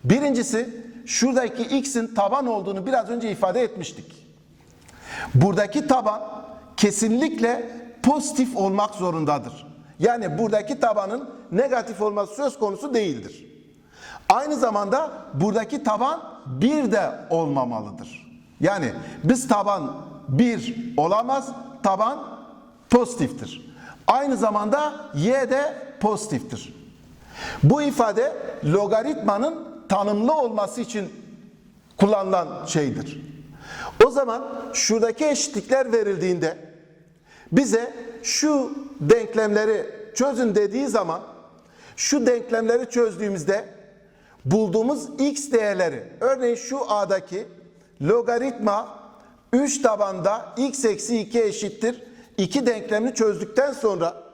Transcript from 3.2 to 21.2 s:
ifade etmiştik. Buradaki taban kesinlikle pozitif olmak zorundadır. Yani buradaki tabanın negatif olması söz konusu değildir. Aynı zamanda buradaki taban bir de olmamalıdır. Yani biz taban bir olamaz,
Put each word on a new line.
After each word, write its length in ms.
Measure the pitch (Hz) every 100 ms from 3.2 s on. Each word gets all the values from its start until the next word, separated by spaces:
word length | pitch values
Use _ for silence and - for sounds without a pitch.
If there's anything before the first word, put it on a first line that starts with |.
| 220
ifade 320 | 196 190 185
etmiştik. 640 | 226 190 165 - - - - - _ - - - - - - - -
Buradaki 520 | 127 190 190 202 302 -
taban 580 | 262 214 214 - - - - - -
kesinlikle 920 | 208 196 220 233 311 - 226 254 - - - -
pozitif 540 | 247 294 - - 254 175
olmak 380 | 196 196 208
zorundadır. 720 | 196 185 160 151 143 117 - - - - -
Yani 400 | 190 240 190 151
buradaki 420 | 226 208 208 277
tabanın 500 | 240 214 196 240 269 - -
negatif 500 | 180 269 247 226 190
olması 320 | 214 208 202
söz 240 | 226 285 -
konusu 360 | 208 196 285
değildir. 540 | 240 196 123 98 - - - - - _ - - - -
Aynı 280 | 214 294 285
zamanda 540 | 240 202 196 262 311 - -
buradaki 500 | 139 202 208 214 285
taban 380 | 247 208 262 320 - - -
bir 460 | 131 233 302 240
de 180 | 208 156 - -
olmamalıdır. 1120 | 165 160 139 123 113 104 - - - - - - -
Yani 320 | 170 196 220 - - -
biz 240 | 151 247 -
taban 480 | 208 202 196 135 101 - - -
bir 680 | 131 240 226 233 233 - -
olamaz, 520 | 160 -